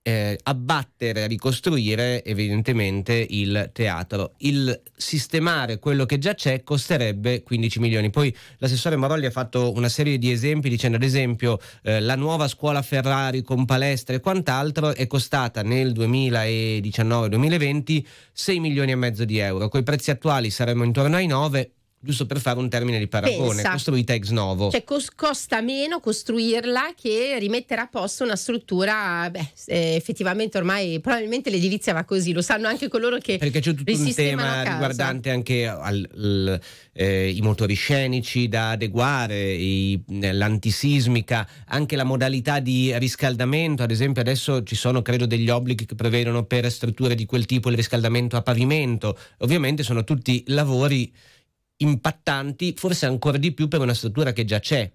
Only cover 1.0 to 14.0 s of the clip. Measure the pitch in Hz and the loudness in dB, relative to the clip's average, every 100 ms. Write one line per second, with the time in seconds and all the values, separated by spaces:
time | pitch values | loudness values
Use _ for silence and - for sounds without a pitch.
1 | 117 107 107 113 131 123 185 151 107 107 | -4 -2 -2 -2 -2 0 0 0 0 0
2 | 123 123 - 104 104 104 107 117 98 98 | 0 -2 -4 -2 0 0 0 0 0 -2
3 | 92 117 113 101 101 104 98 - 110 85 | 0 0 0 -2 -2 -2 -2 -2 -2 -2
4 | 90 101 95 _ 143 143 131 120 - _ | -4 -4 -6 _ -2 0 0 -2 -8 _
5 | - 156 - 160 170 160 123 107 147 143 | -4 -4 -2 0 0 0 -2 -4 0 0
6 | 123 143 160 208 143 131 - 143 - 156 | 2 0 0 0 0 -2 0 -2 0 0
7 | 113 101 113 123 - 120 117 113 117 110 | 0 0 -2 -2 -2 -2 0 0 2 2
8 | 107 123 147 - - - 131 127 170 151 | 2 2 2 0 -16 -4 -2 0 0 0
9 | 135 156 135 127 120 127 123 113 120 113 | 2 0 -2 -4 -2 0 0 2 0 0
10 | 147 135 123 120 135 151 139 120 127 117 | 0 2 2 2 0 0 0 0 0 2
11 | 131 135 127 117 120 107 - - - 107 | 2 2 0 0 0 0 -4 -8 0 0
12 | 110 131 147 160 147 - 147 147 120 139 | 2 0 0 0 -2 -2 0 0 0 -2
13 | 131 135 135 131 120 127 127 131 139 131 | 0 0 0 -2 -2 0 2 2 2 0